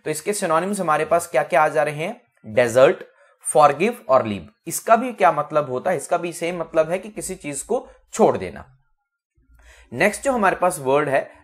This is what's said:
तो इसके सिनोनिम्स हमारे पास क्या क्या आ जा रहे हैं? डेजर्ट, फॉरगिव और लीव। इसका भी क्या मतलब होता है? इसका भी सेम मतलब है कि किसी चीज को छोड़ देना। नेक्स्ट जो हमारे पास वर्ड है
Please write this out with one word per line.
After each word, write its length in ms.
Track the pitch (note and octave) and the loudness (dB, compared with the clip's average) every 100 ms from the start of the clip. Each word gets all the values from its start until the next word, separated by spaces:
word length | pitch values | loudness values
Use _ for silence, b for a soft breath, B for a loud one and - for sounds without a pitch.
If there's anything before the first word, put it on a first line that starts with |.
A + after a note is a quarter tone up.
| D3 | -8
तो 60 | |
इसके 220 | D3+ F#3+ | -6 -6
सिनोनिम्स 460 | G#3 F#3 D#3+ F#3 G3+ | -4 0 0 0 -2
हमारे 260 | E3+ D3+ D#3 | 0 0 0
पास 220 | E3+ - | -2 0
क्या 160 | D#3+ | -2
क्या 200 | D3+ E3+ | 0 2
आ 40 | D#3 | 2
जा 160 | D3+ | 2
रहे 120 | D3 D3 | -2 -2
हैं? 260 | F3 A#3+ _ _ A2 | -8 -10 _ _ -4
डेजर्ट, 500 | G#2+ B2 A#2+ C#3+ G3 - b b b | 0 2 6 6 4 -8 b b b
फॉरगिव 640 | - - C#3+ C#3 G#3 A3+ - | -2 4 4 4 -2 -2 2
और 160 | B2+ A2 | 2 2
लीव। 240 | G2 D#2 _ - | -4 -10 _ -12
इसका 280 | - - A3+ | -6 2 2
भी 180 | B3+ | 2
क्या 180 | A3 F3+ | 0 2
मतलब 380 | D3+ D3 D3+ C3+ | 2 -2 -2 -2
होता 220 | B2+ - | -4 -2
है? 60 | E3 | -4
इसका 200 | - F3 | -2 -4
भी 160 | E3+ | -4
सेम 260 | D#3 E3 F3 | -8 -6 -6
मतलब 320 | E3 E3 D#3 | -4 -2 0
है 80 | F#3 | -2
कि 100 | A3 | -8
किसी 260 | F#3+ E3 F3+ | -12 -12 -10
चीज 260 | D3 C#3 | -10 -10
को 260 | - B3 B B _ | -4 -6 B B _
छोड़ 240 | - F3+ A#2 | 2 2 2
देना। 400 | F2+ D#2 - _ _ _ _ _ _ _ _ _ b b b | -6 -12 -18 _ _ _ _ _ _ _ _ _ b b b
नेक्स्ट 300 | A#2+ G3 - | 0 0 0
जो 80 | C#4 | -2
हमारे 240 | B3 F#3 - | 0 0 2
पास 240 | F3+ D3+ | 0 0
वर्ड 300 | C3 C#3+ D3 | 0 0 2
है 220 | C3+ - B | -2 -2 B